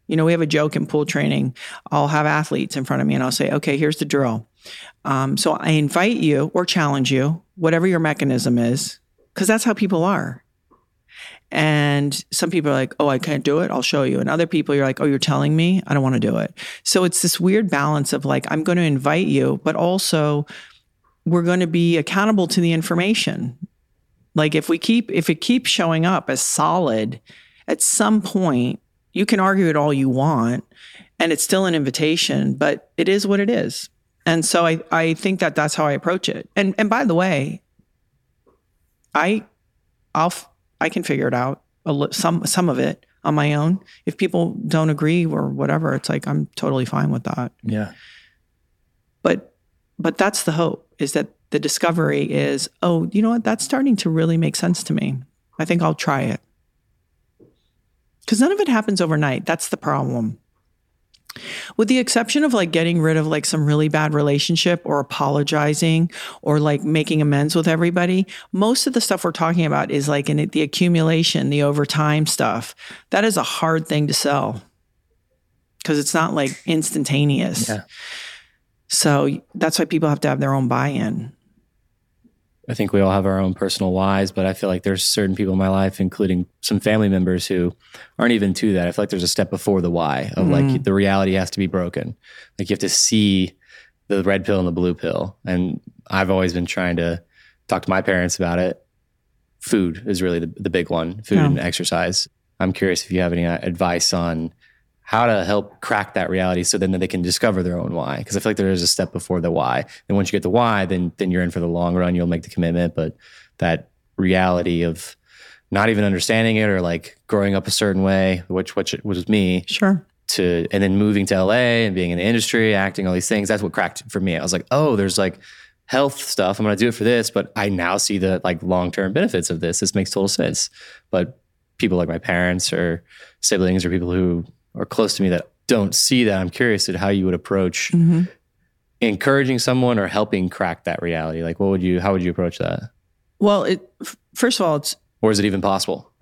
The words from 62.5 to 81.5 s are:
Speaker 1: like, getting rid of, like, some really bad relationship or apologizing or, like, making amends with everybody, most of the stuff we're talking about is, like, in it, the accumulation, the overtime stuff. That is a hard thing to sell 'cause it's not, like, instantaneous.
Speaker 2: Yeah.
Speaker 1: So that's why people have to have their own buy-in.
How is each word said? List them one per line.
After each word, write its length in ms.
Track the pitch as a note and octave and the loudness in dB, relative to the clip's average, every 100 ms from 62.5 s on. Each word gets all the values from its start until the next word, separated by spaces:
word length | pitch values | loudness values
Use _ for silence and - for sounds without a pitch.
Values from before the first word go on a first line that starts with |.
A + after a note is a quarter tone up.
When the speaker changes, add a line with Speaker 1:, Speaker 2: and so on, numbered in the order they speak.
Speaker 1:
like, 160 | A#3 E3+ | 2 2
getting 280 | E3 E3 E3+ | 2 2 2
rid 160 | D#3 D#3+ | 4 2
of, 100 | D#3 | 2
like, 160 | D3+ | -2
some 200 | - D#3+ D3 | -2 0 2
really 220 | D3+ D#3 | 4 4
bad 260 | D#3 D3+ | 2 2
relationship 680 | D3 D3 C#3+ - E3 F3 E3+ | 2 2 2 0 0 2 0
or 140 | - C#3+ | 0 -2
apologizing 1080 | C3+ - C#3+ C#3+ C#3+ D3+ D3 D3+ E3 D#3+ E3+ - - - | -2 -2 0 0 0 0 0 2 2 2 0 -4 -16 -8
or, 160 | - D3 | 0 2
like, 240 | D3+ C#3+ | 2 0
making 380 | D3+ D#3 D#3 D#3 | 0 0 2 2
amends 320 | D3 C#3+ D3+ | 2 2 2
with 140 | E3+ E3 | 2 2
everybody, 580 | D#3+ F3 F3 F3 F#3 F#3+ - - | 2 2 0 0 0 -2 -6 -6
most 340 | F#3 G#3+ C4 C#4 | 0 2 2 0
of 40 | |
the 80 | B3+ | 0
stuff 220 | - F#3+ | 0 -2
we're 80 | F3 | -2
talking 320 | - D#3+ E3+ D#3 | 0 0 2 2
about 240 | C#3+ C#3+ | 0 0
is, 160 | C#3+ C#3+ | 0 0
like, 200 | C#3+ C#3+ | 0 0
in 80 | D3 | 0
it, 120 | D3+ | 0
the 100 | D3+ | -2
accumulation, 880 | D3 - F3 E3+ D#3+ D#3+ E3 D3+ C3+ | -2 0 2 4 4 2 2 0 0
the 120 | D3 | 0
overtime 640 | C#3+ D3 C#3+ D3+ D3+ D3+ D#3 | 0 0 0 0 2 2 0
stuff. 480 | - A#2 A2+ - - - - - | 0 0 -2 -6 -16 -20 -20 -2
That 140 | F#3+ | 0
is 120 | A3 G3 | 2 0
a 60 | |
hard 440 | - - E3 D#3+ D#3+ | -2 -2 0 0 0
thing 200 | D3+ D3 | -2 0
to 60 | |
sell 480 | - C#3+ C#3+ D#3 A#2+ - _ _ _ _ _ _ _ _ _ _ - | 0 0 0 -2 -6 -12 _ _ _ _ _ _ _ _ _ _ -10
'cause 140 | - D3 | -2 -2
it's 160 | C#3+ | 0
not, 200 | D#3+ E3 | 0 0
like, 260 | D3+ C3+ - - | 0 -2 -4 -2
instantaneous. 1000 | D#3+ D#3 D3 C#3 C#3+ D3 C3 - - A2+ | -2 -2 -4 -2 0 2 2 -2 -2 -4
Speaker 2:
Yeah. 140 | G#2+ - - - - - - _ _ _ _ - | -6 -8 -18 -16 -14 -16 -20 _ _ _ _ -4
Speaker 1:
So 520 | - D#3 C#3+ C#3+ D3 - | 0 2 2 2 -2 -8
that's 240 | - D#3+ - | -4 -2 0
why 60 | D#3+ | 0
people 220 | D#3 D#3 | 0 0
have 120 | C#3+ | 0
to 80 | D3 | 0
have 120 | C#3 | 0
their 140 | C#3 | 0
own 120 | C#3 B2 | 0 0
buy-in. 640 | B2 C#3 C3+ G#2+ - A#2 - _ | 0 0 -2 -4 -4 -8 -16 _